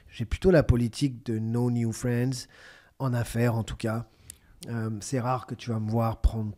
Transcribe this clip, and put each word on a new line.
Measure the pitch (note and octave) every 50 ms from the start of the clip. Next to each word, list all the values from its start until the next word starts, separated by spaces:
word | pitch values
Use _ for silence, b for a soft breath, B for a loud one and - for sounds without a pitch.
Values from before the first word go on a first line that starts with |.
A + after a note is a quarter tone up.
| B
J'ai | B - - A2+
plutôt | - - - - F#3+
la | F3+ D3+ -
politique | - B2 A#2+ A#2+ A2 - - C#3+ C3+ B2 A2+ -
de | A#2+ A2
no | A2 A2 A2+ A#2 A#2+ B2 B2
new | A#2+ A#2+ A#2 A2+
friends, | G#2 - - B2 A#2+ A#2+ B2 C3 C3 B2 - - B B B B B B B B B
en | - C3+ C3 A#2+
affaires | A#2+ A2+ - - A#2 A#2+ A#2+ A2+
en | A2+ G#2+
tout | - -
cas. | - - A2 G#2+ A#2 A#2 - B B B B B B B B B B B
Euh, | - A#2 A#2 A2 A2 A2 G#2
c'est | - - C#3 B2
rare | A2+ B2+ B2+ A#2+ -
que | - B2
tu | - - A#2+
vas | A2+ A2
me | G#2+ G#2+
voir | A2+ A#2 A2+ A2+ A2 -
prendre | - - A#2 A2+ G#2+ G#2 G2+